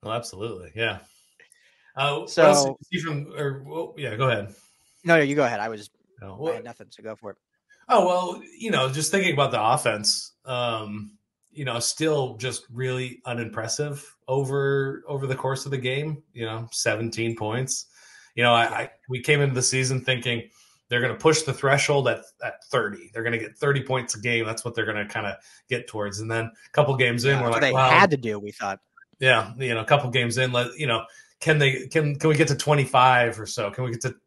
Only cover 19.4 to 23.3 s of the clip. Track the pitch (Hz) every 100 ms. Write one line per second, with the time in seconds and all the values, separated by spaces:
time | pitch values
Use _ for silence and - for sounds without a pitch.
19.4 | 143 127 120 131 127 131 127 123 123 117
20.4 | 104 _ _ _ _ 123 123 110 156 156
21.4 | - 127 135 143 - 143 123 - - _
22.4 | 123 - - 131 104 98 - 107 117